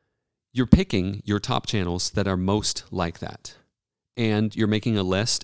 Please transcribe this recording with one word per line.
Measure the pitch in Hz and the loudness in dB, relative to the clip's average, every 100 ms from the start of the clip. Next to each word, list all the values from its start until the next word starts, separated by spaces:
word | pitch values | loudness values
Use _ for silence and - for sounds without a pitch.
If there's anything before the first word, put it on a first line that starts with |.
| _ _ _ _ _ | _ _ _ _ _
you're | 120 123 | 0 6
picking | - - 101 92 98 | 6 6 0 -2 -4
your | - 101 | -2 -4
top | - 127 - | -2 -6 -2
channels | 110 90 90 - | -2 -2 -2 -2
that | - 98 | -2 -2
are | 92 | 0
most | 92 104 98 - - | 0 0 -2 -4 -6
like | 92 85 - | -4 -4 -6
that. | - - - - _ _ _ _ _ - | -14 -14 -18 -20 _ _ _ _ _ -2
And | 113 107 107 - | 0 2 0 0
you're | 107 | 2
making | 107 117 107 | 2 2 0
a | |
list, | 92 95 113 - | 2 0 0 -2